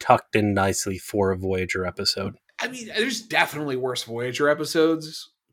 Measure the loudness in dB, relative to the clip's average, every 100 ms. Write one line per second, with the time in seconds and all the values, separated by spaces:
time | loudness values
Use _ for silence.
0 | 4 4 4 2 2 4 2 0 -4 -6
1 | -4 0 2 0 -2 -2 -2 -2 -4 -2
2 | -4 -2 -6 -8 _ -10 -8 -8 -8 -2
3 | -2 -2 -2 0 0 0 -4 -2 -2 -4
4 | -6 -4 -4 2 2 2 2 4 4 2
5 | -4 -14 -16 _ _